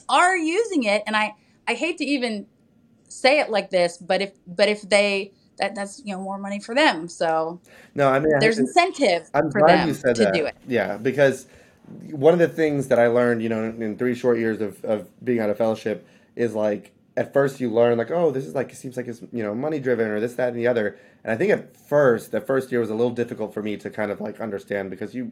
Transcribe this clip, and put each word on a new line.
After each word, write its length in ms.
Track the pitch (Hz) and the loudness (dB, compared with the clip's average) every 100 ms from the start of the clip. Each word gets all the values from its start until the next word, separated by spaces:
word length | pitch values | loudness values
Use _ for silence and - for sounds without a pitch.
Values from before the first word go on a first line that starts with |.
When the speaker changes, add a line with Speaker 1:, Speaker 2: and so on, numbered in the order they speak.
| - | 0
Speaker 1:
are 300 | 269 359 370 | 4 4 2
using 460 | 320 359 453 359 | 0 -2 0 0
it. 200 | 220 208 208 | 0 0 0
And 80 | 214 | -2
I, 180 | 214 - _ _ - | -2 -6 _ _ -6
I 60 | |
hate 240 | 240 320 339 | -2 -2 -4
to 80 | 277 | -2
even 400 | 285 240 214 202 _ _ _ _ _ _ | -2 -2 -6 -10 _ _ _ _ _ _
say 300 | - 254 294 | 2 4 4
it 100 | 233 | 2
like 220 | 214 185 | -2 0
this, 260 | 185 175 - | 2 2 -2
but 240 | 175 185 | -2 -2
if, 120 | 196 - - | -2 -8 -14
but 240 | 175 202 | 2 2
if 180 | 208 196 | 2 2
they, 440 | 208 202 196 196 _ _ _ | 2 4 0 -6 _ _ _
that, 160 | 202 | -6
that's, 280 | 196 202 - 208 | -4 -10 -10 -12
you 80 | |
know, 80 | 185 | -10
more 160 | 190 196 | -8 -8
money 220 | 196 202 | -8 -10
for 160 | 202 240 | -6 0
them. 320 | 311 180 170 | 2 0 -8
So 520 | - 170 160 160 175 _ - - - | -4 -2 0 -2 -8 _ -20 -12 0
Speaker 2:
No, 140 | 139 | 2
I 100 | 135 | 2
mean, 160 | 156 147 | 2 4
I 40 | |
Speaker 1:
there's 180 | 220 226 | 2 2
Speaker 2:
hate 80 | 254 | 0
to 20 | |
Speaker 1:
incentive 640 | 349 349 - 247 170 - | 2 0 2 2 2 0
Speaker 2:
I'm 160 | 143 160 | -2 0
Speaker 1:
for 80 | 151 | 4
Speaker 2:
glad 180 | 156 175 | 6 6
Speaker 1:
them 80 | 151 | 4
Speaker 2:
you 60 | 135 | 0
said 200 | 131 113 | 0 2
Speaker 1:
to 80 | 104 | 2
Speaker 2:
that. 80 | |
Speaker 1:
do 120 | 92 90 | 2 -2
it. 100 | - - | -8 -2
Speaker 2:
Yeah, 300 | 120 95 101 | 0 0 -2
because 500 | 123 139 139 131 - - _ _ - - - | -2 4 2 2 -10 -20 _ _ -20 -20 -14
one 220 | 151 139 | 2 4
of 60 | 175 | 6
the 100 | 165 | 4
things 400 | - 156 143 131 | 2 0 0 2
that 100 | 120 | 4
I 80 | 120 | 4
learned, 340 | 117 120 117 | 4 2 2
you 80 | 113 | 0
know, 140 | 113 | -2
in, 180 | 110 113 | -4 -6
in 160 | 113 104 | -8 -2
three 160 | 127 | -2
short 240 | 123 127 117 | 0 2 2
years 240 | 113 104 | 0 -2
of, 220 | 104 95 - | -4 -6 -4
of 240 | 107 90 _ | -4 -4 _
being 160 | - 120 | -2 0
out 100 | 107 | 0
of 80 | 101 | 0
fellowship 480 | 113 110 113 101 - _ _ - | 0 0 -4 -6 -8 _ _ -4
is, 180 | 117 | -4
like, 380 | 107 107 104 - _ _ - | 0 -2 -2 -8 _ _ -6
at 180 | 113 | -2
first 260 | 139 139 - | 0 0 -2
you 100 | 123 | -2
learn, 260 | 110 120 117 | 2 2 2
like, 140 | 117 | -2
"Oh, 180 | 165 170 | 0 0
this 160 | 135 147 | 0 -6
is, 80 | |
like, 180 | 139 120 - | -6 -6 -10
seems 220 | 135 123 | -12 -10
like 100 | 120 | -10
it's, 140 | 113 92 | -12 -12
you 100 | 120 | -6
know, 140 | 107 107 | -6 -4
money 240 | 151 156 | -6 -4
driven 280 | 131 120 110 | -2 0 0
or 120 | 107 | -2
this, 160 | 117 120 | -4 -2
that, 140 | 127 | -4
and 80 | 120 | 0
the 100 | 117 | 0
other." 320 | 120 104 - - _ | 0 -2 -6 -20 _
And 100 | - | -6
I 40 | 113 | -2
think 140 | 190 | 0
at 240 | 139 - _ | 0 -2 _
first, 560 | - 147 135 113 - | 0 4 4 4 -2
the 100 | 110 | -8
first 300 | - 135 131 | -2 -2 0
year 80 | 123 | -2
was 100 | 110 | -2
a 40 | |
little 180 | 110 123 | 0 0
difficult 420 | 120 120 110 104 | 0 -6 -4 -8
for 100 | 107 | -6
me 140 | 104 101 | -6 -6
to 120 | 101 | -8
kind 220 | 95 107 | -6 -6
of, 80 | 95 | -4
like, 180 | 107 101 | -8 -8
understand 480 | 113 101 98 101 95 | -8 -8 -6 -6 -6
because 260 | 92 104 127 | -8 -10 -10
you 160 | 117 | -10